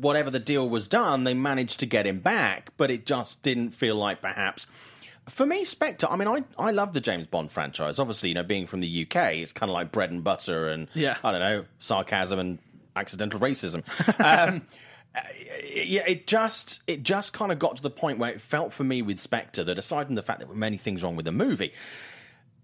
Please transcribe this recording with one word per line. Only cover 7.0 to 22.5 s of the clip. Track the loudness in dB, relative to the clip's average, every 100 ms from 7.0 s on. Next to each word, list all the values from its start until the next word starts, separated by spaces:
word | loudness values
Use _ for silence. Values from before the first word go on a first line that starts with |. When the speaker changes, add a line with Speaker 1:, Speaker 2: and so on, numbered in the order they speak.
Speaker 1:
James | 0 -2 -2
Bond | -4 -2
franchise. | -4 -4 -2 -2 0
Obviously, | 0 0 0
you | 0
know, |
being | 0 -2 -2
from | -4
the | -2
U | -2 0
K, | 2 2 0
it's | -6
kinda | -4 -2
like | -2 -2
bread | 0 0
and | 0
butter | 0 0 0 -2 0
and, | -2 -6
Speaker 2:
Yeah. | -2 0 0
Speaker 1:
I | 0
don't | 0
know, | 0 0 -4 _
sarcasm | -2 0 0 0 0 0
and | 0 -4 -12 -20 -10
accidental | -6 -6 -4 -4 0
racism. | 0 0 -4 -6 -6 0 2 6
Speaker 2:
<laughs> |
Speaker 1:
Um, | 8 8 6 2 -8 -20 -20 -20 _ -10
uh, | -10 -14 -12 -12 -8
yeah, | -4 0 2 2
it | 0 2
just, | 2 2 0 -4 -6 -4
it | -2
just | 0 0 0 -2
kinda | 0 2
got | 2
to | 0
the | -6
point | -2 -2 0
where | -2
it | -4
felt | -2 -2 -2
for | -2
me | 0 0
with | 0 -2
Spectre | 0 -2 -2 -4
that | -2 -2
aside | -2 -4 -2
from |
the | -2
fact | -2 -6
there | -6
were |
many | -2 -2 -2
things | -4 -2
wrong | -2 -2
with |
the | -2
movie, | 0 2 0 -2 -6 -16 -16 -18 -20 -20 -20 _